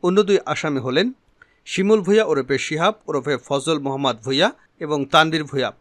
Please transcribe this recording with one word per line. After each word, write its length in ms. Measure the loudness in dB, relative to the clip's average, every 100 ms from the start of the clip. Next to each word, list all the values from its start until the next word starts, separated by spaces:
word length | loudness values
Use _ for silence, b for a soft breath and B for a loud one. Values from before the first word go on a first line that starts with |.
অন্য 200 | 2 2
দুই 160 | 4 2 0
আসামি 340 | -4 -2 -4
হলেন 320 | -2 0 0 -4 _ _ b b -10
শিমুল 340 | -2 2 2
ভূঁইয়া 240 | 4 2
ওরফে 340 | 4 0 0 -2
শিহাব 360 | -2 -2 -2 -2 -6
ওরফে 300 | -6 -2 -4
ফজল 340 | -2 -4 0 -2
মোহাম্মদ 380 | -2 -2 -2 -2
ভূঁইয়া 280 | -4 0 0 0 b _
এবং 240 | -4 -4
তানভীর 400 | 2 2 4 0
ভূঁইয়া। 280 | -4 -4 -4 -6